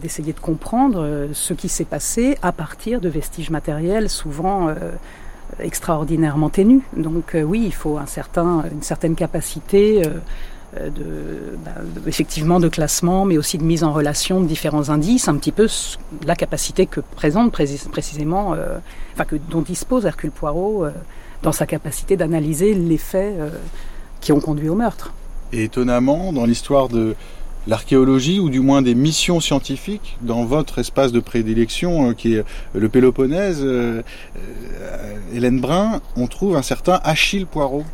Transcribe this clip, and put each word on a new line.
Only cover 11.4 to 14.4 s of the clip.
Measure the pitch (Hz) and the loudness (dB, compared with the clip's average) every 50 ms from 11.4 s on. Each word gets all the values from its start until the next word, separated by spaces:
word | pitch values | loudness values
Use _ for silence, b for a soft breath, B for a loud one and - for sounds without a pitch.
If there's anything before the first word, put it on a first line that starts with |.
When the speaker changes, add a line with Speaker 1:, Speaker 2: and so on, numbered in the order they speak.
| - - - - 156 | -10 -10 -10 -10 -10
Speaker 1:
bah, | - - - - - - 110 - | -10 -10 -10 -10 -10 -8 -6 -6
effectivement | 131 - - 151 - - 156 151 165 175 185 | -2 0 0 -2 -2 -2 0 2 4 4 6
de | 170 165 | 4 4
classement, | - 165 156 143 - - 175 175 185 190 196 | 2 0 0 0 0 2 2 4 4 4 4
mais | 196 170 | 4 4
aussi | 151 147 - - 147 | 2 2 0 -2 0
de | |
mise | 160 165 170 156 165 | 2 2 2 4 2
en | 151 | 2
relation | 147 156 147 147 147 - - - 185 190 | 2 2 2 0 0 0 0 0 2 2